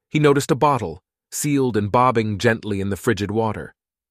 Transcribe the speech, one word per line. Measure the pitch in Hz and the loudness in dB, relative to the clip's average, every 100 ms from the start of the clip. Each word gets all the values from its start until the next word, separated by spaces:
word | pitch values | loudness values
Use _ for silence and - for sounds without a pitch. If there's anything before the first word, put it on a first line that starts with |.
| _ | _
he | 156 | 2
noticed | 147 139 - | 4 4 2
a | |
bottle, | 135 151 135 92 80 _ _ _ | 0 2 0 -4 -12 _ _ _
sealed | - 151 143 127 104 | -8 -2 0 0 0
and | 101 | 0
bobbing | 123 127 117 107 98 | 2 4 2 -2 0
gently | 113 113 107 98 | 0 0 -2 -4
in | 98 | -4
the | 98 | -2
frigid | 120 98 98 | -2 -2 -2
water. | 107 110 90 73 _ _ _ _ | -2 -4 -4 -12 _ _ _ _